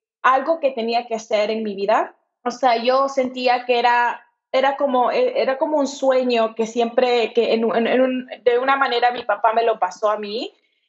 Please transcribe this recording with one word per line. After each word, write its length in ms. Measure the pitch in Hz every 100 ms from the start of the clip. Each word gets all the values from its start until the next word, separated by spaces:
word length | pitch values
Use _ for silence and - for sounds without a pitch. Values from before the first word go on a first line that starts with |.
| _ _
algo 380 | 240 269 269 330
que 100 | 285
tenía 360 | 254 226 233 240
que 80 |
hacer 360 | 226 - 214 208
en 120 | 220
mi 120 | 214
vida. 420 | 196 196 247 381 - _ _
O 80 | 247
sea, 320 | 240 262 233
yo 280 | 233 262 269
sentía 560 | 269 254 254 247 247 247
que 120 | 240
era, 460 | 240 240 240 - _ _ _
era 260 | 262 269 277
como, 340 | 277 254 240
e-, 280 | 240 254 -
era 180 | 220 269
como 180 | 311 302
un 100 | 269
sueño 680 | - 269 254 254 233 220
que 120 | 226 220
siempre, 680 | 240 233 233 254 240 220
que 200 | 240 220
en, 100 | 226 226
en, 120 | 226 226
en 140 | 247
un, 280 | 262 254 247 -
de 140 | - 240
una 180 | 262 269
manera 360 | 262 240 247
mi 100 | 247
papá 300 | 233 202 233
me 100 | 220
lo 160 | 233 220
pasó 320 | 175 - 208
a 80 | 208
mí 340 | 208 214 370 - _ _